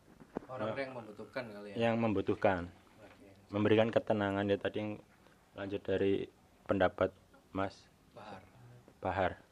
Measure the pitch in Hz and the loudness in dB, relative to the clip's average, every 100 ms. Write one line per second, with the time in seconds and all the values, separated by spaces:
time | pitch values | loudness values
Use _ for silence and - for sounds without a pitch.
0 | - - - - - 127 107 120 135 123 | -20 -20 -12 -12 -10 -8 -6 -6 -8 -10
1 | 110 104 110 135 120 101 104 110 117 117 | -14 -16 -12 -10 -10 -12 -10 -2 0 2
2 | 113 98 98 98 107 92 87 - - - | 2 2 0 2 2 2 -2 -12 -20 -20
3 | - - - - - 101 104 107 113 110 | -20 -20 -20 -20 -6 0 4 4 4 2
4 | - 107 101 98 101 101 98 101 107 104 | 0 0 0 0 0 0 -2 -6 -6 -8
5 | - _ - _ _ - 101 101 - 95 | -14 _ -20 _ _ -12 -8 -6 -2 2
6 | 98 98 - - _ _ - 101 90 - | 4 2 -2 -12 _ _ -2 2 2 4
7 | 95 - _ - _ 92 98 - - _ | 0 -2 _ -20 _ -4 -4 -6 -20 _
8 | _ - - 95 - - - - - - | _ -20 -18 -18 -20 -20 -20 -20 -20 -10
9 | 98 90 92 85 - | -4 0 0 -2 -14